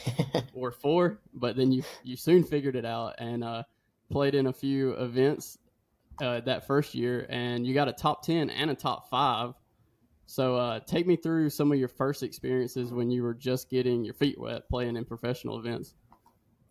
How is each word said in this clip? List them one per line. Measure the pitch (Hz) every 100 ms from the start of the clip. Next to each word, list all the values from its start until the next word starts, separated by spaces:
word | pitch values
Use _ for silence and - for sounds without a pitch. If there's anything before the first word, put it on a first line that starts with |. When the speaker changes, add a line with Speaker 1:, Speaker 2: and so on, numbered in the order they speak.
| - 123
Speaker 1:
<laughs> | 131 160 120
Speaker 2:
were | 127 127
for, | - 143 170 175 214 -
but | - 123 113
then | 131
you, | 131 131 -
you | 127 127
soon | - 180
figured | 165 147 139 127
it |
out | 113 113 117 -
and, | 127 120
uh, | 117 117 117 _ _ _ _
played | 139 143
in | 139 131
a |
few | 127 139 139 135
events, | - 123 120 135 151 - - _ _ _ _ _ -
uh, | 131 120
that | 120 123 -
first | 139 147
year, | 127 120 123 -
and | 123 123 120 123
you |
got | 131 143
a |
top | - 151 147
ten | - 165 147
and | - 151
a |
top | 135 143 - -
five. | 127 139 113 120 117 _ _ _ _ _ _ -
So, | - 131 127
uh, | 120 113
take | - 175 175
me | 165
through | 160 165 156
some | - 147
of | 143
your | 127
first | - 135 143
experiences | 131 - 131 127 123 131 120
when | 120 120
you | 123
were | 120
just | 117 127 127 -
getting | 127 127 120
your | 110
feet | - 143 -
wet | 117 117 -
playing | 123 120 117
in |
professional | - 117 120 123 123 110
events. | 117 120 - _ _ - _ _ _ _ _